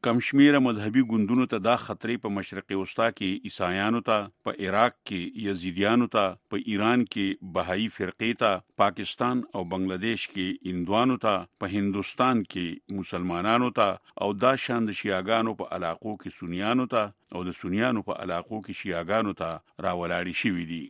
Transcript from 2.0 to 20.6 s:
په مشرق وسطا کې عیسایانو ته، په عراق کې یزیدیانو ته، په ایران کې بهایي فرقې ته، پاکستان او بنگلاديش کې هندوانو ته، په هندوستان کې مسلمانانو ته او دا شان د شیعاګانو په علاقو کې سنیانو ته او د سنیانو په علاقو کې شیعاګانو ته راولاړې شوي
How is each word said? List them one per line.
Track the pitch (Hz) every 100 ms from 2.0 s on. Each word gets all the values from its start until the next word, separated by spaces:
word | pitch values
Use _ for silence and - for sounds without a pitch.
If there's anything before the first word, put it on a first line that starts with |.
| 110 120
په | 110
مشرق | 101 92 95 - 95
وسطا | 92 - 113
کې | - 95 101 98
عیسایانو | - 90 92 104 117 113
ته، | 107 101 _ -
په | - 95
عراق | 98 120 - -
کې | 95 90 - 104
یزیدیانو | 92 92 87 101 120 120 113
ته، | 98 87 _
په | 104 -
ایران | 101 107 123 110
کې | 110 98 92 92 87
بهایي | 85 92 113 -
فرقې | 92 - 110 117
ته، | 110 92 _ -
پاکستان | 101 90 95 - 123 123 113 101
او | 87
بنگلاديش | 95 95 92 110 110 -
کې | 98 92 - 90 90
هندوانو | 87 104 127 123 110
ته، | 95 87 _
په | 98 101
هندوستان | 101 98 98 - 127 120 95
کې | 92 87 - - 98
مسلمانانو | 90 87 90 87 101 117 123 -
ته | 104 90 _ -
او | 101 104 127
دا | 135 -
شان | 120 110
د | 95
شیعاګانو | 104 92 95 113 113 104
په | 92 90
علاقو | 85 82 110 104
کې | 90 -
سنیانو | 87 87 104 123 127 120
ته | 104 _ _ 90
او | 90
د | 85
سنیانو | 87 98 127 113 98
په | - 90
علاقو | 87 - 110 101
کې | 92
شیعاګانو | 98 85 85 107 107 87
ته | 82 80 _ - 90
راولاړې | 90 87 87 90 85
شوي | 117 90